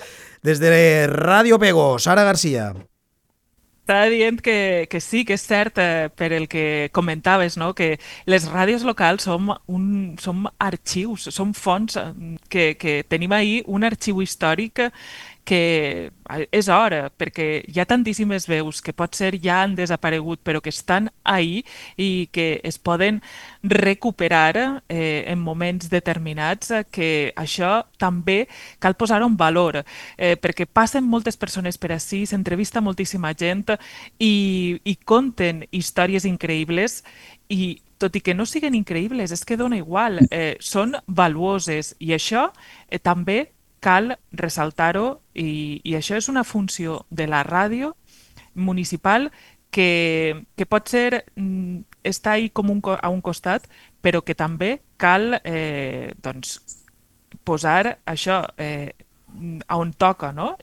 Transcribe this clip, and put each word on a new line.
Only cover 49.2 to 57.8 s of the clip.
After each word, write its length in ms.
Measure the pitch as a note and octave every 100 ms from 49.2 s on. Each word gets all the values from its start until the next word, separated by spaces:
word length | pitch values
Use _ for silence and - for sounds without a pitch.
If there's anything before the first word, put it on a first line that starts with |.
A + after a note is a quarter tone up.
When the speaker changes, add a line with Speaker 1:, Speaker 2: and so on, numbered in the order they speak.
| D4 - - _ _
Speaker 2:
que, 760 | - F3+ E3+ E3 D#3+ D#3+ D#3 - -
que 100 | F#3
pot 220 | G#3+ -
ser, 340 | B3 A#3+ A#3+ - -
mm, 480 | G3 F#3+ F3+ F3+ - _
està 300 | F#3+ F#3+ G#3+
ahí 160 | G#3+ A3+
com 200 | - G3+
un 100 | G3+
co-, 180 | G3 F#3+
a 80 | F3
un 120 | F#3
costat, 460 | F3+ E3+ F3+ G3+ - - - _
però 220 | F#3 F3
que 100 | E3
també 460 | E3 D#3+ D#3+ F#3+ C#4 _ -
cal, 440 | F3+ F#3 A3+ A#3+
eh, 640 | - E3 D#3 C#3+ C3+ C3 - -
doncs, 360 | C3 C3 B2+ - - - _ _ _ _ _ -
posar 540 | - D#3 D#3+ E3+